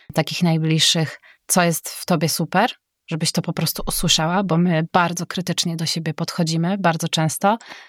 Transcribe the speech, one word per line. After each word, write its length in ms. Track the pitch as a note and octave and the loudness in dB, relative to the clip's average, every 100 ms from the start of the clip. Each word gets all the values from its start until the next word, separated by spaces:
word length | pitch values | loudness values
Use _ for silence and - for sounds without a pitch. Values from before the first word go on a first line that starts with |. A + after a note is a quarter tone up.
| - | -6
takich 300 | - D#3 - | -2 -2 0
najbliższych, 760 | F3 D#3+ D#3+ D#3+ - E3+ D#3 - - _ - | 2 2 2 2 2 2 -2 -6 -20 _ -2
co 160 | - | 2
jest 260 | E3+ E3 - | 2 0 -6
w 160 | - - | -12 -2
tobie 240 | F3 E3 | 0 0
super, 420 | - E3 F#3 A#3 - _ _ - | -2 0 2 2 -2 _ _ -10
żebyś 240 | D#3+ E3 | -4 -2
to 100 | - | -2
po 120 | E3+ | -2
prostu 300 | - E3 - - | -4 -4 -4 -4
usłyszała, 560 | - F3 - D#3+ F#3 | -2 0 2 2 0
bo 140 | F#3+ E3+ | 2 2
my 300 | F3+ D#3+ D#3+ | 4 2 2
bardzo 320 | F#3 E3+ F3 E3+ | 2 2 -2 -6
krytycznie 500 | - F3+ E3+ F3+ E3 | -6 -4 -4 -4 -4
do 100 | D#3+ | -4
siebie 280 | F3 D#3+ | -4 -4
podchodzimy, 640 | D#3 E3+ - E3 E3 E3+ G3 | -4 -4 -2 0 0 0 2
bardzo 280 | F3+ D#3+ E3 | 2 2 -2
często. 500 | - D#3+ - G3 A3+ - - | 0 0 2 2 0 -4 -20